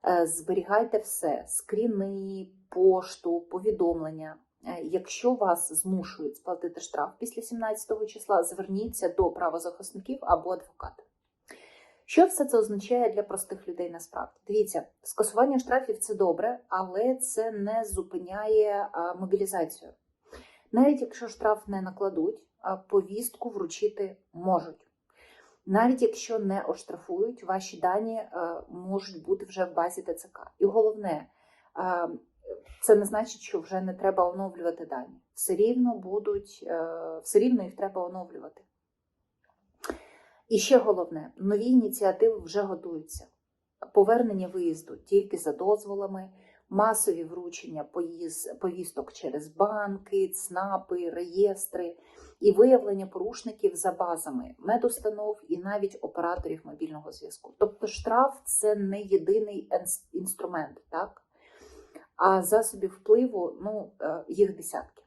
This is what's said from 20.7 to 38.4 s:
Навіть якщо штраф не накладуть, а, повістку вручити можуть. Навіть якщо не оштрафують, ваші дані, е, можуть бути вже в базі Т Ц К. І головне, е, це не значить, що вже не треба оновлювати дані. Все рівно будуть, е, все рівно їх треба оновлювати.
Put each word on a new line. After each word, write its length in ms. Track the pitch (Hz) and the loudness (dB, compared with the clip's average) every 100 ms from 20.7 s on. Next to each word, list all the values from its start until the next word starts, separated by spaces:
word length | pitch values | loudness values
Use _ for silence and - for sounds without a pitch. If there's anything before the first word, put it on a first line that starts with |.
Навіть 280 | 233 277 269 | 6 6 6
якщо 280 | 240 - 226 | -2 -8 -14
штраф 400 | - 214 214 - | -2 0 0 -2
не 140 | 196 | -6
накладуть, 580 | 185 185 196 175 170 - _ _ | -6 -4 -2 0 -2 -4 _ _
а, 160 | - 190 | -6 -6
повістку 760 | - 202 190 208 247 - 240 | 2 2 2 -6 -8 -8 -10
вручити 680 | 202 175 - 208 208 196 190 _ | -6 -8 -2 -2 0 -6 -8 _
можуть. 540 | 170 185 175 160 160 _ _ _ _ - - _ _ - | -6 0 0 0 -16 _ _ _ _ -20 -20 _ _ 0
Навіть 360 | 196 240 247 | 4 6 6
якщо 360 | 226 - - 226 | 2 0 -4 -2
не 240 | 196 196 | 0 -2
оштрафують, 840 | - - - 170 - 180 226 247 | -2 -6 -6 -14 -8 -2 -2 -4
ваші 360 | 190 190 190 165 | -4 -4 -4 -2
дані, 340 | 180 196 226 | 0 0 -2
е, 140 | 226 - 175 170 170 - | -6 -8 -6 -6 -6 -12
можуть 560 | 175 185 196 196 175 | -12 -4 -6 -6 -14
бути 200 | 160 202 | -2 -2
вже 200 | - 196 | -2 -4
в 100 | 180 | -2
базі 280 | 175 170 190 | 0 -2 -2
Т 120 | - | -8
Ц 140 | 165 - | -8 -10
К. 180 | - - _ | -20 -20 _
І 60 | |
головне, 640 | 196 214 220 214 202 151 - _ _ _ _ - | 4 6 4 2 -4 -4 -8 _ _ _ _ -6
е, 300 | 185 175 170 170 _ _ - - - - | -2 0 -2 -6 _ _ -16 -16 -16 -6
це 140 | - 214 | 6 6
не 80 | |
значить, 360 | 202 214 240 - | 6 -4 -4 -10
що 200 | - 180 | -8 -8
вже 200 | 160 190 | -4 -6
не 140 | 190 | -4
треба 360 | 185 196 190 180 | 0 0 4 2
оновлювати 560 | 185 196 170 170 170 160 | 2 -8 -4 -6 -6 -8
дані. 340 | 131 123 - _ | -10 -10 -18 _
Все 220 | - - 180 | -8 -2 2
рівно 380 | 220 254 247 | 2 4 2
будуть, 680 | 214 185 208 208 202 202 - - | 0 -4 -4 -2 -4 -6 -16 -6
е, 540 | 165 165 165 165 160 | -4 -4 -8 -10 -10
все 160 | - 208 | 4 4
рівно 240 | 247 240 | 6 2
їх 140 | 185 - | 0 -6
треба 280 | 196 190 180 | -6 -4 -6
оновлювати. 560 | 185 175 - | -8 -12 -14